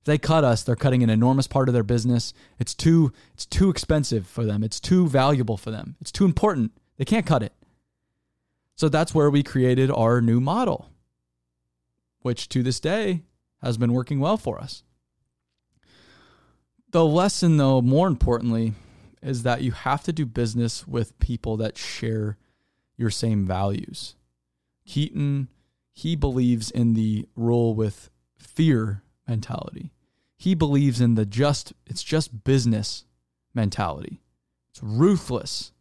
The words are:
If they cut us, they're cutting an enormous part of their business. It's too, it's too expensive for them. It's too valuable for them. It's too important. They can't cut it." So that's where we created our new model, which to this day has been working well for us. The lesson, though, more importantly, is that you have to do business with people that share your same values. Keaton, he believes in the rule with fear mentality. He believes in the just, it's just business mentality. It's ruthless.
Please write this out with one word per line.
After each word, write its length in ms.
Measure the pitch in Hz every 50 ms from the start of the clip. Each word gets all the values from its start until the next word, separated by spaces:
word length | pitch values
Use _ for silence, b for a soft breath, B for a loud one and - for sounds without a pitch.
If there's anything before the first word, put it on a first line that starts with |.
If 40 | _
they 140 | - 151 151
cut 260 | - - 160 165 151
us, 180 | 127 117 110 -
they're 140 | - 120
cutting 260 | - - 143 127 123 123
an 80 | 113
enormous 360 | 110 110 117 123 131 135 131
part 220 | - - 139 131 127
of 40 | 120
their 100 | 123 110
business. 500 | 101 123 120 110 127 120 120 120 - - b b b b b
It's 160 | 123 - -
too, 380 | _ - 160 165 165 160 135 b b b b b
it's 120 | _ -
too 240 | _ - - 185 196
expensive 560 | 175 - - - 160 151 139 - - 113 92
for 180 | - - - 117
them. 180 | 107 104 104 110
It's 180 | 113 - -
too 280 | - - 180 185 180 165
valuable 480 | 131 135 131 139 147 135 127 107 113
for 140 | 98 - -
them. 260 | 110 104 - - 143 _
It's 120 | - - -
too 120 | - 196
important. 480 | 190 160 - - 214 190 143 117 110 _ _ _ _ _
They 80 | _ 135
can't 220 | - 214 226 180
cut 160 | - 165 131 113
it." 100 | - _ _ _ _ _ _ _ _ _ _ _ _ _ _ _ _ _ _ _ _ _ _ _ _ _ -
So 100 | - 156
that's 240 | 139 156 160 - -
where 160 | 160 147 147
we 140 | 139 143 143
created 480 | - - 135 127 127 127 127 131 131
our 300 | 139 - 113 113 120 123
new 200 | 117 117 113 120
model, 480 | 127 139 170 226 254 220 - - - - - _ _ _ _ _ _ _ _ _ _ _ _ _ _ _ _ _ _ _ _ _ _ _ _ _
which 280 | _ 127 120 - - -
to 120 | - 131 123
this 160 | 127 127 -
day 460 | - 151 175 214 220 202 180 170 151 _ _ _ _ _ _ _
has 160 | - 123 120
been 160 | 110 123 120 120
working 280 | 127 123 - 151 139
well 160 | 135 156 214
for 240 | 220 - - 110 -
us. 240 | - 135 - - _ _ _ _ _ _ _ _ _ _ _ _ _ _ _ _ _ _ _ _ b b b b b b b b b b b b b b b b b b _ _ _ _ -
The 120 | 175 165
lesson, 520 | 156 147 170 180 202 - - - 170 160
though, 260 | 151 139 135 135 131 120
more 240 | 123 131 151 175
importantly, 680 | 190 156 120 - - 120 117 - 120 113 113 113 113 107 b b b b b b b b _
is 220 | - 131 135 120 117
that 200 | 123 120 120 131
you 100 | 127 113
have 320 | - - - 135 151 -
to 80 | - 170
do 120 | 156 156
business 640 | 123 113 - 120 113 110 120 117 117 - - -
with 320 | - 131 120 113 - _ _
people 380 | - - 123 113 - 113 110
that 200 | 107 110 107 -
share 640 | - - - - - - 113 113 110 107 104 104 - _ _ _ _ _ _ _ _ _ _ _
your 140 | _ 120 113
same 340 | 101 - - 113 110 104 98
values. 680 | 92 95 90 98 101 101 95 - - - - - - - _ _ _ _ _ _ _ _ _ _ _ _ _ _
Keaton, 600 | _ - 143 147 - - 147 143 143 139 139 139 131 _ _ _ _ _ _ _ _ _
he 220 | - - 160 170
believes 560 | 156 143 147 127 127 123 123 123 117 107 -
in 240 | - 127 120 117 113
the 320 | 110 110 110 107 107 - - _
rule 400 | - 117 117 120 120 117 117 110
with 360 | 107 110 104 101 - - - _ _ _ _ _
fear 680 | _ - - - - 160 165 147 117 110 110 104 101 _ _ _ _ _
mentality. 640 | - 117 110 110 - - - - - - - - 160 _ _ _ _ _ _ _ _ _
He 180 | _ - 180 190
believes 460 | 165 160 147 143 139 143 139 123 113
in 160 | 123 120 117
the 100 | 110 110
just, 460 | 101 101 113 139 143 151 - - - - _ _
it's 200 | _ - - -
just 400 | - - 156 156 - - 110 -
business 600 | - 135 135 120 117 113 107 107 - - - - _ _ _ _ _ _ _ _ _ _
mentality. 680 | 123 113 101 98 - 104 85 76 69 - - - - _ _ _ _ _ _ _ _ _ _
It's 100 | _ - -
ruthless. 880 | 107 107 113 147 190 208 180 - - 127 113 - - - - - - _ _